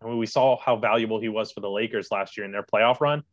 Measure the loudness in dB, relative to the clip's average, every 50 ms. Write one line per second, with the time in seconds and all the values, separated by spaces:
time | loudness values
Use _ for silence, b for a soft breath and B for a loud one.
0 | -8 -6 -4 -2 -2 0 2 4 4 4 4 2 2 0 0 2 2 2 2 2
1 | 2 0 -2 -4 -4 -4 -4 -4 -4 -6 -8 -8 -6 -4 -4 -4 -4 -2 -4 -4
2 | -4 -4 -4 -4 -4 -4 -8 -10 -10 -8 -8 -8 -4 0 2 4 4 4 4 2
3 | 2 0 0 -2 -6 _